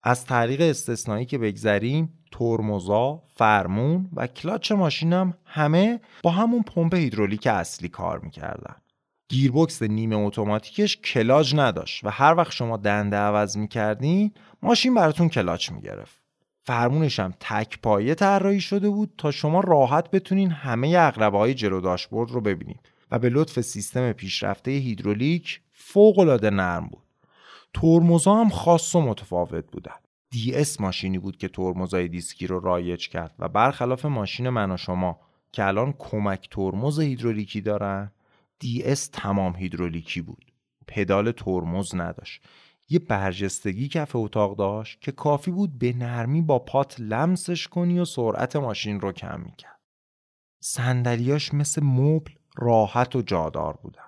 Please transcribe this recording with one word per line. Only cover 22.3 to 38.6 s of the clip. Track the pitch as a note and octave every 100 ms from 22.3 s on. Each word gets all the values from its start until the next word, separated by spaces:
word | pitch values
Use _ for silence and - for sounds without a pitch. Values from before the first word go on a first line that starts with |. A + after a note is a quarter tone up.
رو | B2
ببینید | G#2 F2 - - _ _ _
و | A#2+
به | B2
لطف | B2+ D#3 -
سیستم | A#2 G#2+ - B2 B2
پیشرفتهٔ | - F#2+ - G2+ G2 B2+
هیدرولیک | C#3 C3 G2+ G2+ G#2 C3+ E3+ - - _
فوق‌العاده | _ - G3+ G#3+ F#3+ E3+ B2 G#2+
نرم | G2 F#2 E2+ E2
بود. | - _ _ _ _ - - _
ترمزا | - E3 E3+ E3+ E3+ F#3+
هم | G#3+ A3+
خاص | - E3+ E3+ -
و | F3
متفاوت | C#3 G#2 - F2 F2 D#2+ -
بودن. | - - - _ _ _
دی | A#2+ A#2
اس | B2+ D3 -
ماشینی | F#2+ F#2 F#2+ F#2
بود | F#2+ F2+
که | F#2
ترمزای | - F#2 F2+ F#2 F#2 F2
دیسکی | F2 E2+ - F#2
رو | F#2
رایج | F2+ F2+ F2 F2 -
کرد | E2+ E2 -
و | F2
برخلاف | G#2 B2 - B2 B2+
ماشین | D3+ C3 G2 - B2+
من | A#2+ G2
و | F#2
شما | - F2+ F#2 E2 _ _ _
که | -
الان | G2 G2 C3 C#3+
کمک | - G#2+ G2+ F#2+ -
ترمز | G#2+ F#2+ F#2+ C3+ D3+
هیدرولیکی | D3+ B2+ A#2 G#2+ G2+ G#2+
دارن، | G#2 G#2 G2+ G2 G2+ _ _ _ _
دی | _